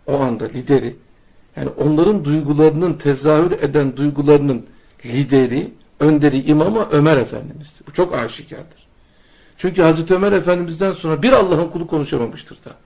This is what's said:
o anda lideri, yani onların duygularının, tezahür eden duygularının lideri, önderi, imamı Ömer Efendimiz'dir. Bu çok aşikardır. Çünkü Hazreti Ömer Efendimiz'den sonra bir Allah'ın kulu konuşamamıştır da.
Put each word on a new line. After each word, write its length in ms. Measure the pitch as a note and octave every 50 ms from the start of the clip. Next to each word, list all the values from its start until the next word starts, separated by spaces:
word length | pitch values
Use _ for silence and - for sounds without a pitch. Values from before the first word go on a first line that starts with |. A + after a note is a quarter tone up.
| _
o 120 | - C#3 C#3
anda 260 | C3+ B2+ A#2 G#2+ A2+
lideri, 500 | A2 - B2 A#2+ C3 C#3+ C3 A#2 A#2 - - _ _ _ _ _ _ _ - - _ _
yani 140 | D#3 C3+ C3+
onların 560 | - - C3 D3 D3+ D3+ E3+ G3+ G#3+ G3 D3
duygularının, 680 | C#3+ D3 D#3+ C#3+ C#3+ D3 D3 D#3 D#3 D3 D3+ F#3 F3 D#3
tezahür 580 | - - C#3+ C#3 C3 C#3 D3+ D#3 D3+ E3+ F3+
eden 460 | - - D3+ C#3 C#3 D3+ C#3 C3+ B2
duygularının 680 | C3 C#3+ D3 C#3 C#3 C#3+ D3 D3 D3 C#3 C#3+ B2+ A2+ - - - _ _ _ _ _ -
lideri, 640 | A#2+ A#2+ C3+ C#3 B2 C#3 C3+ B2+ A#2 A#2+ - - - - - _ _ _ -
önderi, 420 | C#3+ D3+ D3+ D3 D3 D3 C3 C3+
imamı 460 | C3 D3+ D3+ D3+ D#3 F#3+ G#3+ A3+ G3+ -
Ömer 260 | D3+ D3 D3 D#3+ D#3
Efendimiz'dir. 680 | C3 A2+ - A#2 A2+ - C#3+ - D#3+ D3 - - - -
Bu 60 | - -
çok 220 | - F3+ F3+ D#3
aşikardır. 720 | B2+ A#2 A2+ - - - - A#2 A2+ - - - _ _ _ _ _ _ _ _ _ _ _ _ _ _ _ _
Çünkü 240 | - - F#3 E3+ F#3
Hazreti 320 | E3+ E3 D#3+ E3 E3 E3 F#3
Ömer 180 | F#3 G3 G3+
Efendimiz'den 600 | G3+ F#3 E3 F3 F3+ F3 F3 E3 E3 D#3+ G3 F#3+
sonra 300 | F3 - - D#3+ D#3 D3
bir 100 | F3+ B3+
Allah'ın 360 | - - G3+ F#3 F3 D3+ F3
kulu 200 | E3 - E3+ E3+
konuşamamıştır 680 | E3 E3+ D3+ D3 - D#3 B2+ A#2 A2+ - - - - - - -
da. 60 | - - _ _